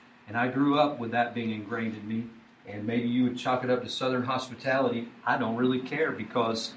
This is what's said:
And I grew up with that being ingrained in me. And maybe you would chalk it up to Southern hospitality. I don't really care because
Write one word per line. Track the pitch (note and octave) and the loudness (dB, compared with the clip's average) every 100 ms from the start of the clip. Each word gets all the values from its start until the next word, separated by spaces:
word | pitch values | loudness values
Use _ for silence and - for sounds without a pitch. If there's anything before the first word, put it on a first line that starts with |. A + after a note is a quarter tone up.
| - - - | -20 -20 -6
And | A2+ | 0
I | B2+ | 0
grew | C3 C#3+ D3 | 4 4 6
up | C#3+ A#2+ | 4 2
with | A2+ | -2
that | A#2+ A#2 | 0 0
being | A#2 A2+ | -2 -2
ingrained | G#2 G#2 A#2 A2 G2+ | -4 -4 -4 -4 -4
in | G#2 | -4
me. | A2+ A#2+ - - - - | -4 -6 -12 -20 -20 -12
And | G#2 G#2+ | -6 -2
maybe | A#2+ A#2+ | 0 2
you | B2 | 4
would | B2 - | 2 0
chalk | B2+ B2 | 0 0
it | B2+ | 2
up | B2 | 0
to | A2+ | -2
Southern | - B2+ B2+ | -4 0 0
hospitality. | B2 B2+ - A#2 C3+ C3+ B2 A2+ - - B2 | 0 -2 -4 -6 0 2 2 0 -4 -4 -2
I | B2+ | 0
don't | A2 A#2 | 0 2
really | B2+ B2+ | 2 2
care | B2+ C#3+ D#3 | -2 0 0
because | A2+ G#2 A#2+ A2+ A2+ - | -2 -2 0 0 0 -4